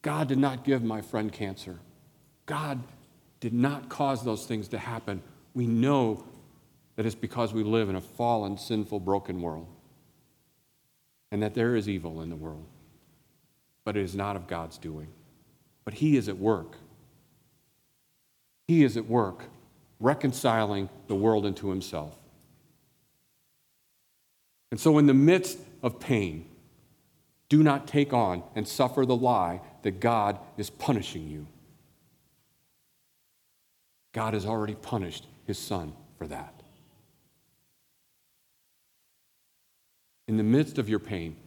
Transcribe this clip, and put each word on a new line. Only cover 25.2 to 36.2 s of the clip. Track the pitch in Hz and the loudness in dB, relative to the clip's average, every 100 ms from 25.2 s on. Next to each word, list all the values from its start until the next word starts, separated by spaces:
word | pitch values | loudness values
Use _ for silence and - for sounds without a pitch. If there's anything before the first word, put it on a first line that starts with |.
| 147 180 185 - - - | 8 6 2 -10 -16 -6
of | 123 - | -6 -4
pain, | - 120 92 78 82 - _ _ _ _ _ _ _ _ _ | -2 0 0 -6 -14 -20 _ _ _ _ _ _ _ _ _
do | 151 | 6
not | 156 139 - | 6 4 0
take | 147 143 | 0 2
on | 123 101 87 - | 2 2 -2 -4
and | 107 107 | -6 -6
suffer | - 127 131 131 | 2 2 4 2
the | 123 | 4
lie | 123 113 87 92 - - | 4 4 2 -2 -10 -6
that | 107 95 | -6 0
God | 117 117 101 101 - - | 2 2 2 -2 -10 -10
is | 104 | -10
punishing | - - 113 95 87 78 | -6 0 0 -2 -10 -10
you. | 76 76 - - _ _ _ _ _ _ _ _ _ _ _ _ _ _ _ _ _ _ _ _ _ _ _ _ | -12 -14 -20 -20 _ _ _ _ _ _ _ _ _ _ _ _ _ _ _ _ _ _ _ _ _ _ _ _
God | - 110 | -6 -2
has | 107 | -2
already | 98 110 107 | -2 -2 -4
punished | 107 - 117 90 - - - - | -6 -6 -4 -4 -10 -18 -14 -8
his | 101 | -8
son | - 98 78 - - | -6 -6 -6 -14 -20
for | _ | _